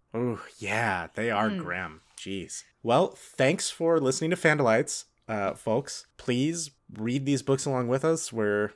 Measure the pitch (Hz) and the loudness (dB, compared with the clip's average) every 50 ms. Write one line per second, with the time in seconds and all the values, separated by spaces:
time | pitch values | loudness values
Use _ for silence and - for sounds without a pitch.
0 | _ _ - 113 123 123 113 - - - - - 110 98 104 110 120 113 95 90 | _ _ -6 -4 -2 -2 -4 -4 -8 -14 -16 -12 -6 -4 -2 0 0 0 0 0
1 | 85 80 - - 110 120 113 101 107 110 101 95 - 87 87 90 92 82 78 80 | -2 -6 -6 -4 -2 0 0 2 2 0 0 -2 -4 -4 -4 -4 -6 -8 -10 -14
2 | _ _ _ - - 95 98 98 82 76 - - - _ _ _ - 113 117 143 | _ _ _ -14 -10 -10 -8 -8 -8 -10 -12 -14 -14 _ _ _ 0 2 4 4
3 | 185 - - - - - - - 131 131 165 190 - - - - 165 165 165 160 | 4 2 -2 -8 -20 -8 -2 2 2 2 2 2 -2 -4 -4 -2 2 2 4 4
4 | 143 131 135 - 160 160 180 175 - 165 151 147 139 117 110 117 143 - - - | 4 2 0 0 0 -2 0 2 4 4 4 4 4 4 4 4 2 0 -4 -10
5 | - _ _ _ _ - 113 104 101 98 - - - 117 110 123 139 - - - | -10 _ _ _ _ -6 -4 -2 -2 -2 -4 -4 -2 -2 0 0 -2 -4 -10 -14
6 | - _ _ - - - 123 123 131 156 165 170 165 147 - _ _ - - 101 | -14 _ _ -8 -4 -2 0 0 0 0 -2 -4 -6 -8 -12 _ _ -16 -10 -6
7 | 110 117 123 139 135 135 143 131 135 - 135 131 - 147 135 127 123 117 127 135 | -4 -2 -2 0 0 0 0 0 2 0 0 0 0 0 0 0 0 0 0 2
8 | 135 160 165 160 - - - 113 107 104 104 104 104 101 - | 2 2 0 0 -2 -4 -2 0 0 2 2 2 0 -2 -4